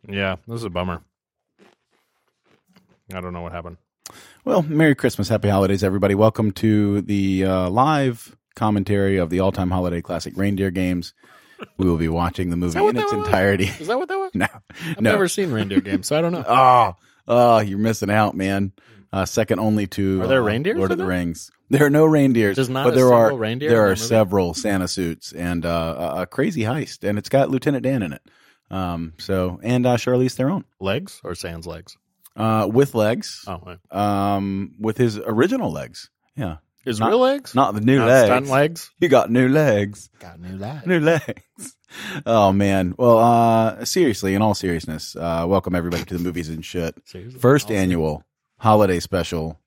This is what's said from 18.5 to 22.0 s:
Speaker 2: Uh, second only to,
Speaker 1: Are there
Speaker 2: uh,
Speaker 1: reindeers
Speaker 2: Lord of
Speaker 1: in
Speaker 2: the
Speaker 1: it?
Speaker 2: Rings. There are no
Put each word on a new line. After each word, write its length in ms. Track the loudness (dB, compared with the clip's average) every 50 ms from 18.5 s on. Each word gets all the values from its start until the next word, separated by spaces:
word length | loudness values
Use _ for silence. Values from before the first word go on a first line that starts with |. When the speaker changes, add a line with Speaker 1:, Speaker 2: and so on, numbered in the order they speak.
| 0 -2 -2 -4 -6 _ _ _ -20 -20 _ _ -4
Speaker 2:
Uh, 120 | -4 -4
second 340 | -2 -2 -2 0 0 0 0
only 260 | 0 0 0 0 -2 -4
to, 340 | -4 -4 -2 0 0 0
Speaker 1:
Are 60 | 0 2
there 140 | 2 2
Speaker 2:
uh, 40 | 2
Speaker 1:
reindeers 320 | 0 -2 -2 -2 -4 -2 -2
Speaker 2:
Lord 140 | -2 -2
of 60 | -2 -2
Speaker 1:
in 60 | -2
Speaker 2:
the 60 | -4
Speaker 1:
it? 40 | -2 -2
Speaker 2:
Rings. 340 | -4 -4 -6 -8 -14 -20 _ _ _ _
There 160 | 2 2 4
are 40 | 4
no 160 | 4 4